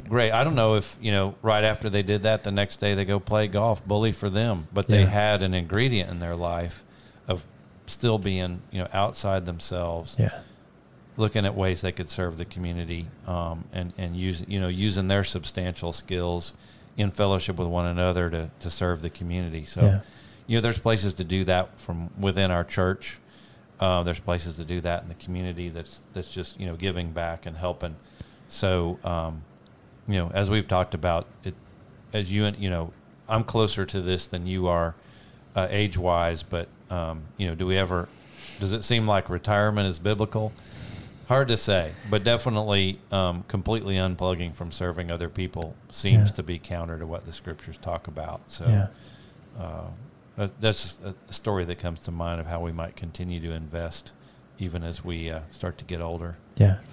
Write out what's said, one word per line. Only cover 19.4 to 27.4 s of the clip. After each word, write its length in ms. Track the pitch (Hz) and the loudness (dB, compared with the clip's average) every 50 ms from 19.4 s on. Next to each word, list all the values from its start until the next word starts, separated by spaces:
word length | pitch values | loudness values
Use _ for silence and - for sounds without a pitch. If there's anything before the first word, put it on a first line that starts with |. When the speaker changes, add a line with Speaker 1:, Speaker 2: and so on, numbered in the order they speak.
| 87 82 80 80 76 | -2 -4 -6 -8 -10
Speaker 1:
So, 160 | - - 90 | -8 2 6
Speaker 2:
Yeah. 180 | 87 101 98 98 - - - - - - - - - | 6 6 6 4 0 -6 -16 -20 -20 -20 -20 -18 -4
Speaker 1:
you 80 | - 113 | 0 0
know, 60 | 117 | 2
there's 160 | 107 120 113 - | 2 2 0 2
places 340 | - 117 113 101 98 98 90 | 2 2 2 4 2 -2 -2
to 100 | - 90 | -2 -2
do 180 | 80 92 95 92 | 0 0 0 2
that 240 | 92 90 90 92 - - | 4 2 2 2 -2 -6
from 340 | - - - 85 82 85 85 - | -12 -8 -6 -6 -4 -6 -6 -4
within 320 | 95 98 98 87 98 98 92 | 0 0 2 2 4 2 2
our 140 | 90 87 85 | 2 0 0
church. 560 | - - 101 92 90 95 - - - - - - - - - - - - - - - - | 0 0 2 2 2 2 0 -6 -12 -14 -14 -20 -20 -20 -20 -20 -20 -20 -20 -20 -20 -4
Uh, 260 | - 95 92 90 87 87 | 0 2 4 4 4 2
there's 160 | 87 85 - | 0 -2 -2
places 360 | - - 87 87 80 87 78 | -2 -2 -2 -2 -2 -6 -8
to 80 | 82 82 | -8 -6
do 160 | 78 90 87 | -6 -4 -4
that 240 | 82 87 87 85 - | -2 -2 -2 -2 -4
in 60 | 85 | -8
the 60 | 85 | -12
community 520 | - - 92 90 90 90 90 82 87 87 | -12 -10 -8 -6 -4 -4 -6 -6 -6 -8
that's, 320 | 87 80 85 80 - - - - - - | -8 -8 -10 -12 -12 -16 -20 -20 -12 -10
that's 180 | 95 85 - | -10 -10 -8
just, 260 | - 92 85 - - | -8 -10 -10 -10 -10
you 80 | - 98 | -8 -8
know, 120 | 90 85 | -8 -6
giving 340 | 80 92 95 87 87 87 82 | -4 -4 -2 -2 -2 -4 -4
back 340 | 78 85 85 82 82 82 | -4 -4 -4 -4 -6 -8